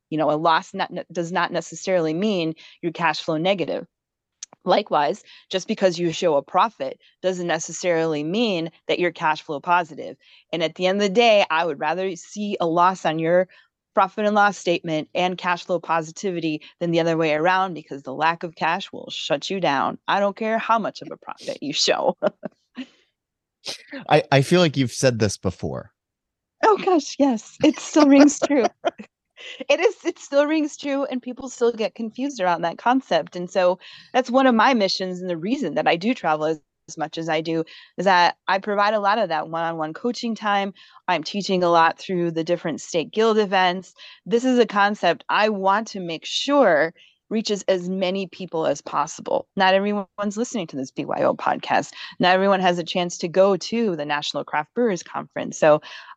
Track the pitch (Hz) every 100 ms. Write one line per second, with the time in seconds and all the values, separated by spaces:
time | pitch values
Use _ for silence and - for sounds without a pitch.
0 | _ 156 151 151 165 160 - 196 175 175
1 | - 175 170 180 170 170 - - - 185
2 | 160 160 214 190 160 160 - - 170 165
3 | 170 156 - 156 180 202 - 90 - _
4 | _ _ _ _ - _ 190 208 208 165
5 | 147 196 - - _ 190 - 220 190 170
6 | 175 156 175 143 - 180 220 - 131 -
7 | _ _ 180 180 175 160 - 165 185 165
8 | 160 151 156 202 233 175 165 - - 156
9 | 175 - 165 151 - 143 175 175 165 135
10 | - - _ _ _ 165 160 165 185 202
11 | 202 190 240 208 - 160 170 143 151 175
12 | 190 165 - 208 208 - 170 165 180 185
13 | 165 156 165 180 185 _ _ _ _ -
14 | 190 - 208 208 202 185 185 170 165 156
15 | - - 180 180 185 175 - 175 - 165
16 | 156 - 202 170 165 151 - _ 170 165
17 | 165 160 160 151 175 185 190 156 - 139
18 | 135 139 160 170 175 - 160 185 - -
19 | - - - 147 - 190 165 135 90 -
20 | - 185 202 196 220 220 - 226 156 -
21 | - - - - - - 143 - - -
22 | - - 202 - - - _ - 262 _
23 | _ _ _ _ _ _ - - - 277
24 | - 151 - 139 135 175 170 135 127 -
25 | 131 117 107 - 95 - 80 64 - _
26 | _ _ _ _ _ _ 440 403 392 339
27 | - - 277 220 - - 302 - - 320
28 | 294 277 294 - - 285 - - - -
29 | - _ _ - - - 262 294 381 370
30 | 320 - - 277 294 320 294 - 285 277
31 | 277 254 254 240 262 - 233 220 202 -
32 | 226 233 277 247 180 165 170 - 233 262
33 | - 165 165 180 175 196 180 180 - -
34 | - 247 254 254 269 220 233 247 190 -
35 | 185 180 180 170 185 277 185 143 151 170
36 | 214 254 170 156 156 156 _ _ - -
37 | 151 - 165 160 165 165 160 - - -
38 | 185 180 175 - - 196 214 202 208 220
39 | 202 226 190 156 160 165 165 165 156 160
40 | 240 240 233 214 214 202 196 - - -
41 | - 170 - 202 190 185 175 170 165 -
42 | - 180 170 165 165 175 180 143 - 170
43 | 143 214 226 214 202 190 185 185 - _
44 | - - 180 233 254 247 220 202 202 208
45 | 180 151 - 170 214 202 190 202 220 196
46 | 170 160 - - - 285 220 151 160 -
47 | _ _ _ 220 214 202 - 190 180 190
48 | 180 196 185 - 180 160 151 143 - 151
49 | 147 - - - - 196 185 196 202 208
50 | 190 - 202 202 247 226 170 139 135 -
51 | - - 127 - - - - 113 143 -
52 | - - 180 190 196 190 185 175 165 185
53 | 175 - 175 170 196 180 - 233 220 160
54 | 147 147 156 143 135 147 156 - 240 175
55 | - 143 151 - - - 156 151 - -
56 | -